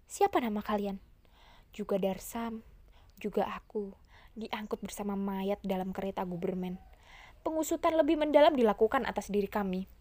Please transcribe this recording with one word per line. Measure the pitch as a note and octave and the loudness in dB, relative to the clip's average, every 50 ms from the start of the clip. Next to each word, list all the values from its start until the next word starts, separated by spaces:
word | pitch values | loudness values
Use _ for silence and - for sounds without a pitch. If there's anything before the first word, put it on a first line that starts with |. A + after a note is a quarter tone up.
| _ | _
siapa | - - - G4+ G4 G4+ F4 B3+ | -8 0 2 2 4 4 2 0
nama | A3+ G#3 G#3 | 0 -2 -4
kalian?" | G#3 - G#3+ G3+ G3+ G3 G3 G3 - - - _ - _ _ - - - - - - _ | -2 -2 -2 -2 -2 -4 -6 -8 -12 -18 -20 _ -20 _ _ -20 -20 -20 -20 -20 -20 _
Juga | - - G#3 - G3+ | -12 -8 -4 -2 0
Darsam, | F#3+ F#3+ F#3+ F#3 F#3 - - - A#3 A#3 A#3 A3+ A3+ - - - - - - - - - - - | 0 0 0 -2 -4 -8 -10 -8 -6 -6 -6 -8 -10 -14 -18 -20 -20 -20 -20 -20 -20 -20 -20 -12
juga | - - G#3 - G#3 F#3+ - G3 | -10 -8 -4 0 0 0 0 -4
aku, | F#3+ - - - G#3+ G3+ G3 G3 - - - - - - - - | -8 -12 -8 -8 -6 -6 -8 -10 -16 -20 -20 -20 -20 -20 -18 -14
diangkut | A3 A3 - - G#3+ G#3+ - A3+ - G3+ | -14 -10 -8 -8 -8 -6 -6 -8 -8 -8
bersama | F#3+ - - G3+ G3+ G3+ | -8 -8 -6 -6 -4 -4
mayat | G3 G3 G3+ G3 F#3+ F#3+ G3 G3+ - - | -4 -4 -4 -4 -2 -2 -2 -4 -2 -4
dalam | F#3+ F#3+ F#3 F#3+ F#3+ F#3 | -4 -4 -4 -4 -6 -6
kereta | - F#3+ G3 F#3+ G3 F#3+ F3+ | -6 -6 -6 -6 -6 -6 -6
Gubermen. | F3+ E3+ F#3 F#3+ F#3 F#3 F3+ F3+ F3+ F#3 - - - - - - - - - - - - | -6 -6 -4 -4 -4 -4 -6 -6 -8 -10 -14 -20 -20 -20 -20 -20 -20 -20 -20 -20 -12 -8
Pengusutan | - D#4+ D#4+ D#4 D#4 - E4+ D#4+ - E4+ D#4+ | -6 -2 -2 -2 -2 0 0 0 2 2 4
lebih | D#4+ D4+ C#4+ E4 D4+ | 4 4 4 2 2
mendalam | D4+ D4+ C#4+ D4 D4 E4+ | 4 6 6 8 8 8
dilakukan | D#4 B3+ A#3 G#3 G3 - A3 A3 - C4+ A3 - | 8 6 4 4 4 4 4 4 4 2 0 -2
atas | F#3+ G#3 - - | -4 -6 -4 -2
diri | G3 G#3 G3 G3 | 0 0 0 0
kami. | - G#3+ G3+ F#3+ F#3 F#3 F#3+ - - - | -2 -2 -2 -2 -4 -4 -6 -8 -14 -20